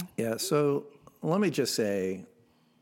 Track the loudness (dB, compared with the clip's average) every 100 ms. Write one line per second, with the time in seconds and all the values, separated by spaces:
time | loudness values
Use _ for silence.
0 | -4 -4 -2 -2 0 2 4 0 -4 -20
1 | -20 -6 0 2 2 2 0 0 0 0
2 | -2 -4 -10 _ _ _ _ _